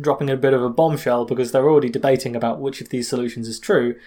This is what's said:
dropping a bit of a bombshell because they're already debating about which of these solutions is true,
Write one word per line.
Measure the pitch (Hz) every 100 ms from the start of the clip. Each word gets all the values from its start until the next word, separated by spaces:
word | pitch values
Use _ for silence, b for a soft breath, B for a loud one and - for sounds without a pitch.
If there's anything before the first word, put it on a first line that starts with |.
dropping | 147 139 143
a | 131
bit | 135
of | 131
a | 123
bombshell | 117 160 147 131 120 113
because | 117 120
they're | 131 143
already | 151 127
debating | 120 139 131 131
about | 117 117 -
which | 135 -
of | -
these | 127 120
solutions | 127 120 120 113
is | 113
true, | - 175 120 120